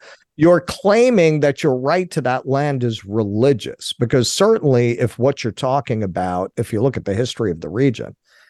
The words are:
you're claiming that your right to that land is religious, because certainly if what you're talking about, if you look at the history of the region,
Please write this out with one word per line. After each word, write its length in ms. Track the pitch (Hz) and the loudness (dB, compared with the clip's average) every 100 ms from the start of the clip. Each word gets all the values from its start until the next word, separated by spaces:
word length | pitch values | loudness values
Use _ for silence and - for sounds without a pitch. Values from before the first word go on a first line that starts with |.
| - - _ - | -20 -20 _ 0
you're 240 | 160 175 | 4 4
claiming 800 | - - - 214 247 226 165 156 | 2 -4 2 4 4 4 4 4
that 220 | 143 139 | 0 0
your 140 | 160 127 | 0 0
right 340 | 131 175 180 | 0 -2 -2
to 100 | - | -4
that 240 | 123 127 131 | -2 -4 -2
land 380 | 135 147 139 | -2 0 -2
is 200 | 120 107 | -2 -4
religious, 880 | 98 107 104 104 135 123 - - - | -6 -2 -2 2 2 2 -4 -12 -12
because 380 | - 117 139 113 | -4 0 2 0
certainly 680 | - 202 226 156 123 120 120 | 2 2 4 2 2 2 0
if 200 | 123 - | -2 0
what 240 | 123 139 | -2 0
you're 100 | 120 | -6
talking 500 | 98 135 135 - 110 | -4 -2 -2 -2 -4
about, 500 | 101 87 92 90 95 - | -4 -4 -4 -2 -4 -6
if 160 | - | -4
you 100 | 107 | 0
look 140 | 135 123 | -2 -2
at 80 | |
the 100 | - | -4
history 360 | 98 123 - 110 | -2 -4 -2 -4
of 100 | 80 | -4
the 80 | 80 | -6
region, 440 | 95 135 117 - - _ _ | -2 0 -2 -10 -16 _ _